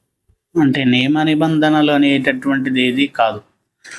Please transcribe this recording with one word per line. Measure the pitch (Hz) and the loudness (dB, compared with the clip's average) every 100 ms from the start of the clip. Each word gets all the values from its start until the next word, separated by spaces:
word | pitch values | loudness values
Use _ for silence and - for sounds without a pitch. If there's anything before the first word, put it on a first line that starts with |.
| _ _ _ _ _ 170 | _ _ _ _ _ 0
అంటే, | 143 143 | 0 2
నియమ | 127 123 135 156 | 2 2 2 0
నిబంధనలు | 156 156 160 156 156 151 147 | 0 0 0 0 0 2 2
అనేటటువంటిది | 143 143 135 131 127 139 135 131 127 127 | 2 2 0 -2 -2 -2 -2 -2 0 0
ఏది | 127 139 - | 0 -2 0
కాదు. | 113 110 - _ _ _ - | -2 -4 -14 _ _ _ -20